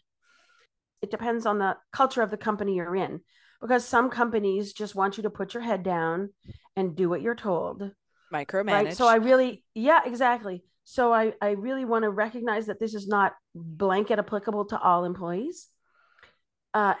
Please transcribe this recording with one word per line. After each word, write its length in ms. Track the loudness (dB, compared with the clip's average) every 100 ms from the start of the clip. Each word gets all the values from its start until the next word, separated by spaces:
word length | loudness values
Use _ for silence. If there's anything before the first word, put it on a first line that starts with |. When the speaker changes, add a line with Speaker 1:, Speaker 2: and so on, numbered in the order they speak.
| _ _ _ _ _ _ _ _ _ _
Speaker 1:
It 100 | -10
depends 360 | -6 -4 -2 0
on 120 | 0
the 200 | 0 -2 _
culture 260 | 2 2 2
of 100 | -2
the 60 | -2
company 380 | -4 -2 -2 -2
you're 180 | -2
in, 260 | -2 -4 -6 _ _ _ _
because 240 | 0 0 2
some 240 | 2 2
companies 640 | 0 -2 0 0 -2 -4
just 200 | -8 -8
want 220 | -2 -2 -2
you 60 |
to 80 | -6
put 240 | -6 -8
your 80 | -6
head 200 | -4 -4
down 520 | -2 -2 -2 -2 -6 _ -20 -20 _ -4
and 180 | -4
do 140 | 0 -2
what 140 | -2
you're 120 | -4
told. 560 | -4 -2 -2 -4 -8 -12 -14 _ _ _
Speaker 2:
Micromanage. 520 | -8 -4 -2 2 2
Speaker 1:
Right? 120 | 2 4
So 120 | 6
I 80 | 6
really, 480 | 6 6 4 -2 _
yeah, 280 | -2 4 4
exactly. 580 | 4 0 0 0 -4 -10 _ _
So 280 | -8 0 4
I, 200 | 4 2 0
I 80 | -2
really 340 | -2 -4 -4
wanna 260 | 0 0 0
recognize 560 | 0 -2 -2 -4 -4 -4
that 120 | -6
this 160 | -6
is 140 | -6 0
not 240 | 2 2 0 _ -16
blanket 640 | -12 -2 0 2 2 0
applicable 460 | -2 -4 -4 -4 -4
to 120 | 0
all 260 | 2 2
employees, 600 | 2 -4 -6 -6 -6 -10 -16 _ _ _ _ _ -20 _ _ _ _
uh, 220 | 0 2 2